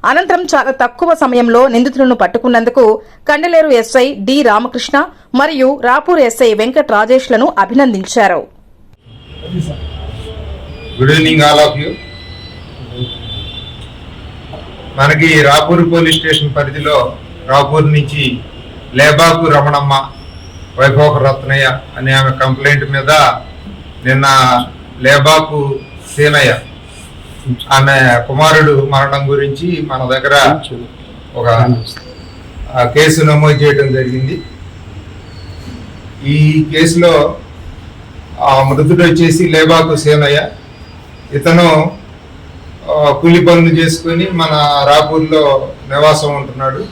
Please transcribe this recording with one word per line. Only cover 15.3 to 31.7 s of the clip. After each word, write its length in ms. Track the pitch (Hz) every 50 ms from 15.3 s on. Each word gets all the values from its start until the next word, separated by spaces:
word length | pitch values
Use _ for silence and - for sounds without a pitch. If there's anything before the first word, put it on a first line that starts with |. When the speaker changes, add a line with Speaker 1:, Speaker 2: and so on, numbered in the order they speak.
| 156 156
Speaker 2:
రాపూర్ 500 | - 139 139 - - 160 175 170 170 165
పోలీస్ 260 | 170 170 165 160 160 160
స్టేషన్ 380 | - 160 156 147 147 143 -
పరిధిలో 600 | 143 143 143 139 151 147 151 147 135 127 - - - - - - - - -
రాపూర్ 460 | 135 143 147 143 151 156 139 147 151
నుంచి 460 | 147 139 - 147 147 139 127 123 117 - - - - - - - - - - -
లేబాకు 520 | 127 143 151 151 135 135 135 135 165 165 156
రమణమ్మ, 640 | 147 143 143 147 143 143 139 139 139 139 139 - - - - - - - - - - - - - - -
వైభోగ 480 | 131 135 117 143 151 151 147 131 131 135
రత్నయ్య 520 | 131 - - 131 135 139 135 131 127 - - - - -
అనే 160 | 131 135 135
ఆమె 180 | 135 135 131
కంప్లైంట్ 600 | 131 - 131 135 131 127 - 143 143 139 - -
మీద 200 | 139 139 135 147 156 156 139 131 - - - - - - - - - - - - - - -
నిన్న 200 | 127 135 135 139 139 135 131 127 127 123 123 127 - - - - - - -
లేబాకు 800 | 127 135 143 143 139 156 156 160 156 151 147 147 139 139 135 135 - - - - - - - 143
సీనయ్య, 400 | 147 151 147 143 135 123 - - - - - - - - - - - - - - - - - - - 131 123 123 - -
ఆమె 520 | 139 135 135 139 139 135 131 123 120 120 120 -
కుమారుడు 640 | 135 139 156 156 156 156 151 147 143 135 139 139
మరణం 400 | 143 135 139 139 143 139 139 139
గురించి 500 | 139 139 139 139 139 143 170 180 170 151
మన 160 | 147 - 131 131
దగ్గర 640 | 131 127 131 131 131 139 139 143 135 131 151 156 - - 127 120 120 - - - - - - - - - -
ఒక, 120 | - 117 117 113 117 123 123